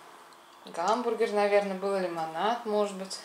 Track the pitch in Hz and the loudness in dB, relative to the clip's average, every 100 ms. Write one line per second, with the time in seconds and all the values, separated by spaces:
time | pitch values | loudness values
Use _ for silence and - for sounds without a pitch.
0 | - - - - - - - 165 180 233 | -20 -20 -20 -20 -20 -20 -12 -2 2 2
1 | 233 214 220 208 202 202 196 185 196 196 | 2 0 0 2 4 4 2 -2 -2 -2
2 | 180 170 160 160 202 240 220 208 202 190 | -2 -4 -4 -2 0 -2 0 0 0 -2
3 | 190 - | -10 -12